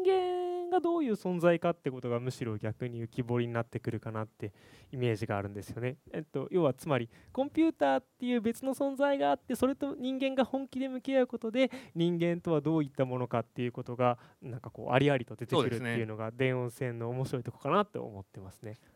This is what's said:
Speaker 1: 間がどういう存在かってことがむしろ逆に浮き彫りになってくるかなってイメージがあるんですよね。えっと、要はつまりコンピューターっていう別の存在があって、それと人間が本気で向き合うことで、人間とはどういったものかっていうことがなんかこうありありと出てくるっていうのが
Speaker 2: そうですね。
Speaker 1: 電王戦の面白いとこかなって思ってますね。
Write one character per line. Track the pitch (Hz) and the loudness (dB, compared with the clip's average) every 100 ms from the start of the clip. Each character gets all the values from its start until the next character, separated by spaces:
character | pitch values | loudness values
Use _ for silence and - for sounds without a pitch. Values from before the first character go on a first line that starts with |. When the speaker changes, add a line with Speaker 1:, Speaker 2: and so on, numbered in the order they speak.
Speaker 1:
間 | 370 381 359 359 359 359 349 | 2 2 2 -2 -2 -4 0
が | 359 | 2
ど | 339 339 | 2 2
う | |
い | 269 | 0
う | |
存 | 202 185 175 | 0 -2 2
在 | 170 170 | 4 4
か | 175 | 2
っ | |
て | 170 139 | -2 -4
こ | 127 | -4
と | 123 | -2
が | 120 | -2
む | 127 | -2
し | - | -4
ろ | 117 107 | -4 -2
逆 | 110 - 123 | -4 -4 -6
に | 117 | -6
浮 | 117 | -6
き | - | -4
彫 | 117 120 | -2 0
り | 120 | 0
に | |
な | 117 | -2
っ | |
て | 117 117 | -2 -6
く | - | -4
る | 113 | -6
か | 113 | -6
な | 110 | -6
っ | 110 | -8
て | - 104 - - - - | -8 -12 -12 -20 -20 -12
イ | 131 | -2
メ | 123 | 0
ー | |
ジ | 104 110 | 0 -2
が | 101 | -2
あ | |
る | 101 | -4
ん | |
で | 101 | -8
す | - | -10
よ | - | -6
ね。 | 123 - - | -6 -6 -10
え | - | -10
っ | |
と、 | 156 135 135 | -6 -6 0
要 | 185 | 2
は | 147 | 4
つ | - 175 | 2 0
ま | 131 | 0
り | 117 - - | 0 -10 -8
コ | - | -4
ン | 285 | -2
ピ | - | 2
ュ | 320 | 2
ー | |
タ | - 277 262 | 4 2 2
ー | |
っ | - - | -2 -8
て | 247 | -2
い | |
う | 247 | 0
別 | 220 233 | 0 -2
の | 262 | -2
存 | 247 277 262 | 0 0 2
在 | 285 277 | 2 4
が | 285 | 2
あ | |
っ | 277 | 2
て、 | - | -2
そ | 254 262 | 0 0
れ | 277 | 0
と | 277 | -4
人 | - 254 262 | -4 -4 0
間 | 269 | 0
が | 269 | 2
本 | 254 269 269 | 0 -2 -4
気 | 254 | -6
で | 262 | -4
向 | 254 | -4
き | - 269 | 0 2
合 | |
う | 247 | 2
こ | 233 | -2
と | 226 | -2
で、 | 240 262 262 - | 2 2 0 -8
人 | 170 170 170 | 0 2 4
間 | 170 170 | 2 0
と | 175 | 2
は | 156 | 2
ど | 147 160 | 4 2
う | |
い | 139 | 2
っ | |
た | - | 0
も | 131 127 | 0 0
の | 123 | 0
か | 120 | 0
っ | |
て | - - | -2 -2
い | 120 | -4
う | |
こ | 127 | -4
と | 123 | -6
が | 123 123 120 - _ | 2 2 2 -4 _
な | 143 123 | -12 -10
ん | |
か | - | -10
こ | - - | -10 2
う | |
あ | 123 | 4
り | 143 | 4
あ | 135 | 2
り | 113 | -2
と | 110 | -10
出 | 117 | -2
て | |
く | 170 | 2
る | 123 117 | 2 0
っ | |
て | |
い | 120 117 | -2 -2
う | 110 | -2
の | 107 | -4
が | |
Speaker 2:
そ | 110 | -6
う | |
で | 123 | 0
す | |
ね。 | 131 | 0
Speaker 1:
電 | 127 | 0
王 | 123 | -2
戦 | - 127 117 | -4 -6 -4
の | 117 | -4
面 | 127 131 | -2 -2
白 | 127 | -4
い | |
と | 120 | -6
こ | - | -6
か | 139 | 0
な | 185 | 2
っ | 202 | 2
て | - | -4
思 | 123 101 | -10 -12
っ | |
て | - - | -14 -14
ま | 95 | -16
す | - | -14
ね。 | 107 110 _ | -14 -14 _